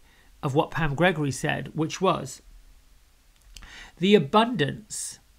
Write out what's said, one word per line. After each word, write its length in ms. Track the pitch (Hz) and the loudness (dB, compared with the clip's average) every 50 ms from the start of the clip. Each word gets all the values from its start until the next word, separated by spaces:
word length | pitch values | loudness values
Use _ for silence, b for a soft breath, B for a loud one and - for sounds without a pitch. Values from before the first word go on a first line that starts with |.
| b b b b b b b b - | b b b b b b b b -6
of 120 | 147 127 | -2 2
what 160 | 151 - - | 2 0 0
Pam 240 | - - 175 156 139 | 0 -2 -2 -2 0
Gregory 360 | 131 170 185 185 156 147 143 | 2 2 2 2 2 -2 -4
said, 440 | 127 - - 147 143 - 135 - - | -4 -4 -2 -2 -2 -2 -4 -8 -4
which 280 | 147 160 156 - - 185 | -4 -4 -4 -4 -2 0
was, 400 | 190 160 139 139 135 - - _ - - - - - - - _ _ - _ _ _ _ _ _ _ _ _ _ - - - B B B B B B B | 0 0 0 -4 -10 -14 -16 _ -20 -20 -20 -20 -20 -20 -20 _ _ -20 _ _ _ _ _ _ _ _ _ _ -20 -20 -20 B B B B B B B
"The 180 | - 165 196 208 | -2 2 6 6
abundance 1040 | 202 147 135 - 214 226 240 254 180 143 135 - - - - - - - - - - _ _ _ | 6 4 6 4 4 4 4 0 -2 -2 -2 -4 -8 -12 -14 -12 -12 -10 -12 -14 -16 _ _ _